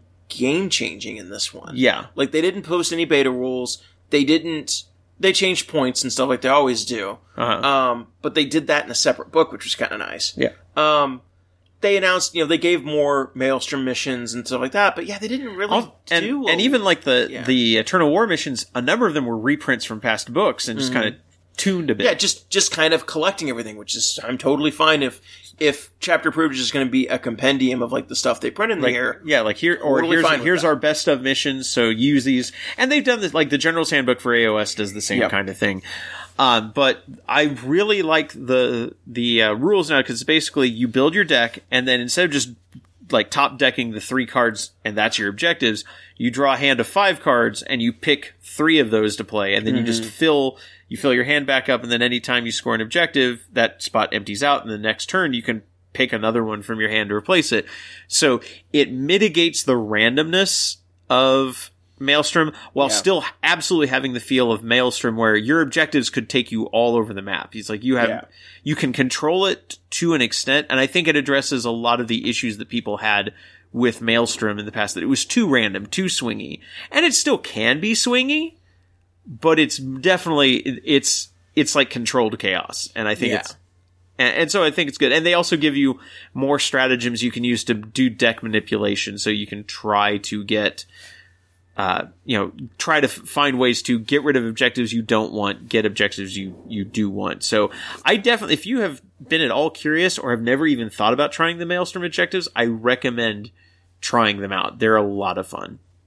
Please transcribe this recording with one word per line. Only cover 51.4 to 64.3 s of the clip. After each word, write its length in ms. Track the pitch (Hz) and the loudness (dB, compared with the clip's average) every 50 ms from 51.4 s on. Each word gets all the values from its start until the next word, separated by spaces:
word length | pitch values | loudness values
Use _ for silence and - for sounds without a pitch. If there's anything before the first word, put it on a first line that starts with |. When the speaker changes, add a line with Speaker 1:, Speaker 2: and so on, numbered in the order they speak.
| 139 | 0
Speaker 2:
back 220 | 135 139 131 127 - | 0 0 0 0 0
up, 140 | 127 117 123 | -2 -2 0
and 100 | 117 120 | -2 -2
then 80 | 117 | 0
anytime 460 | 120 120 123 120 - - 123 120 120 | 0 0 0 -2 -2 -2 -2 -2 -2
you 60 | 117 110 | -2 -6
score 220 | - - 123 117 | -6 -4 -2 -2
an 60 | 113 | -2
objective, 640 | 110 113 - 175 170 165 - 143 127 123 120 113 - - - | -4 -2 0 0 0 2 2 2 2 2 0 -4 -12 -6 0
that 300 | 120 117 - - - - | 0 0 0 0 -6 -10
spot 260 | - - 113 104 - - | -4 0 0 0 0 -2
empties 280 | 107 101 104 101 101 139 | -4 -6 -6 -6 -2 0
out, 200 | 143 143 - - | 2 2 0 -2
and 80 | 113 107 | -6 -8
the 60 | 104 | -4
next 280 | 107 110 107 - - - | -2 -4 -4 -4 -6 -4
turn 240 | - 190 180 151 127 | -2 -2 0 0 -2
you 80 | 117 113 | -2 -4
can 200 | - 117 107 - _ _ _ _ _ _ | -4 -6 -6 -8 _ _ _ _ _ _
pick 220 | - 131 123 120 | -2 -2 -2 -2
another 280 | 110 107 110 113 120 113 | -2 -2 0 0 0 -2
one 200 | 110 107 104 101 | -2 -4 -8 -8
from 180 | - 113 110 | -8 -6 -4
your 80 | 110 107 | -2 -2
hand 220 | 110 110 107 101 | 0 -2 -2 0
to 40 | 104 | -2
replace 380 | 104 - - 190 175 151 - 123 | -4 0 2 2 2 2 2 0
it. 140 | 104 - - - - - - - - - _ | -2 -2 -4 -10 -18 -18 -20 -20 -20 -12 _
So 320 | - - 160 143 123 113 - - - - - _ - | -2 2 4 4 2 2 -2 -8 -16 -20 -12 _ 2
it 180 | 147 139 - | 2 2 2
mitigates 720 | 127 127 135 147 180 202 214 208 147 170 170 170 - - - | 0 -4 0 0 2 4 4 4 4 2 2 2 0 -2 0
the 120 | 139 127 | 0 2
randomness 1000 | 120 110 104 107 104 110 117 123 143 156 160 170 185 196 185 - - - - - - _ _ _ _ _ _ | 2 0 0 2 4 4 4 4 2 0 0 0 0 0 0 0 -2 -2 -4 -6 -8 _ _ _ _ _ _
of 580 | 131 127 131 135 131 135 135 131 120 - - - - _ _ _ _ _ | 2 4 4 4 4 4 2 0 -4 -8 -12 -14 -16 _ _ _ _ _
Maelstrom 540 | 135 139 143 151 147 - - 170 160 151 - - - - - | 0 2 2 2 2 2 2 2 2 2 -2 -8 -16 -8 -2
while 160 | 139 139 135 | 0 0 2
Speaker 1:
Yeah. 60 | - | 2
Speaker 2:
still 300 | - - 185 190 196 - - - _ - | 0 2 2 0 0 0 -4 -8 _ 0
absolutely 420 | 160 175 165 143 - 185 165 147 | 0 0 0 0 0 2 2 2
having 260 | 131 131 131 131 135 123 | 2 2 0 0 -2 -4
the 60 | 120 | -6
feel 320 | - - | -4 0